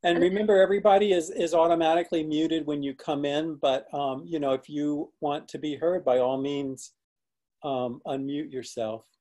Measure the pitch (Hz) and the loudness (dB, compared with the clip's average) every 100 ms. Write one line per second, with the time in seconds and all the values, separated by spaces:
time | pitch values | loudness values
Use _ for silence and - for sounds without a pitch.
0 | 175 170 175 196 214 190 190 202 208 196 | 2 4 2 2 4 6 6 4 6 6
1 | 208 180 156 - 170 165 170 170 160 165 | 4 2 0 -4 0 4 4 4 4 2
2 | 170 170 156 151 160 160 151 147 139 135 | 0 -4 -2 -2 0 -2 -2 -4 -4 -8
3 | - 143 143 147 160 147 143 135 - 147 | -6 -4 -2 -2 -4 -2 0 0 -4 -6
4 | 139 135 170 160 139 135 - 147 147 147 | -4 -6 -6 -4 -2 -2 -4 -6 -4 -4
5 | 156 _ 151 143 - 147 151 143 160 180 | -6 _ -4 -4 -8 -10 -8 -2 0 0
6 | 135 127 127 131 139 143 135 131 - _ | 2 2 2 0 -2 -4 -4 -8 -14 _
7 | _ _ _ _ _ _ 147 131 123 123 | _ _ _ _ _ _ -6 -4 -4 -6
8 | - 135 135 143 151 131 113 - 110 110 | -8 -6 -4 -6 -6 -10 -10 -6 -6 -6
9 | _ _ | _ _